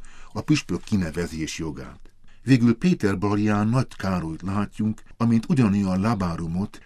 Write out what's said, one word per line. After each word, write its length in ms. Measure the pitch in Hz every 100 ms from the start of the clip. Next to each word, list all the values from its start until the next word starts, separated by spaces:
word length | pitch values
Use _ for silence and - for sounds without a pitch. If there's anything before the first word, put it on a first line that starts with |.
| - - -
a 80 | -
püspök 420 | - 151 - 90
kinevezés 720 | - 101 82 78 85 80 76 -
jogát. 420 | 80 67 64 71 - - - -
Végül 340 | 120 131 120 113
Péter 400 | 180 175 101 98
balján 500 | 101 104 107 104 107
Nagy 280 | 131 123 -
Károlyt 460 | 98 90 80 78
látjuk, 600 | 92 101 98 - 107 104 - -
amint 280 | 117 117 -
ugyanolyan 500 | 139 110 101 95 92
labárumot, 800 | 107 104 90 82 82 87 104 -